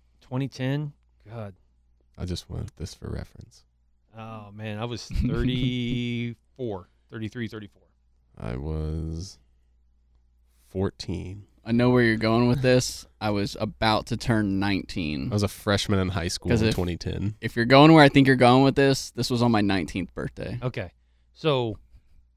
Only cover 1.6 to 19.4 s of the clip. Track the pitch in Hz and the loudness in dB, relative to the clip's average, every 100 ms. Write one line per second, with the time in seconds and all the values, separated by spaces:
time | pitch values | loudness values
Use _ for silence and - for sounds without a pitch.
1.6 | _ _ _ _ _ - 90 85 - 82 | _ _ _ _ _ -12 -8 -8 -10 -12
2.6 | 82 - - - - - - - - - | -12 -12 -14 -12 -12 -10 -12 -16 -20 -20
3.6 | _ _ _ _ _ 110 113 110 101 104 | _ _ _ _ _ -18 -16 -16 -18 -12
4.6 | 110 104 120 113 - - 120 113 123 123 | -10 -8 -8 -8 -6 -2 0 0 0 0
5.6 | 127 123 120 120 120 120 120 117 _ - | -2 -2 -2 -2 -4 -4 -6 -10 _ -10
6.6 | 123 95 90 _ _ 120 110 123 110 110 | -8 -8 -12 _ _ -10 -10 -8 -8 -10
7.6 | 101 _ _ _ _ _ _ 50 50 62 | -14 _ _ _ _ _ _ -12 -8 -6
8.6 | 76 78 78 80 80 80 95 - _ _ | -6 -6 -4 -6 -6 -8 -10 -16 _ _
9.6 | _ _ _ _ _ _ _ _ _ _ | _ _ _ _ _ _ _ _ _ _
10.6 | _ 95 98 - - 90 87 101 101 _ | _ -4 -4 -4 -8 -8 -10 -14 -18 _
11.6 | 110 117 123 123 117 110 110 113 123 123 | -2 2 4 4 4 2 2 2 2 2
12.6 | 127 127 - - - _ 107 104 104 - | 4 4 2 -6 -16 _ -4 -2 -4 -4
13.6 | 107 - 110 107 - 117 - 110 104 95 | -8 0 2 2 0 -4 0 0 0 0
14.6 | 101 95 - - 78 73 69 104 101 - | 0 -2 -4 -6 -6 -6 -4 -2 -2 -2
15.6 | - 101 - 98 92 90 85 - - 117 | -2 -2 0 0 0 -2 -6 -6 -2 2
16.6 | 110 107 90 85 87 82 98 107 110 120 | 2 0 -2 -4 -6 -6 -6 -6 -6 -2
17.6 | 117 135 156 160 139 143 135 127 123 127 | 6 8 10 10 8 8 4 6 6 6
18.6 | 135 139 139 135 - - 120 120 | 6 4 2 2 -4 -6 -4 0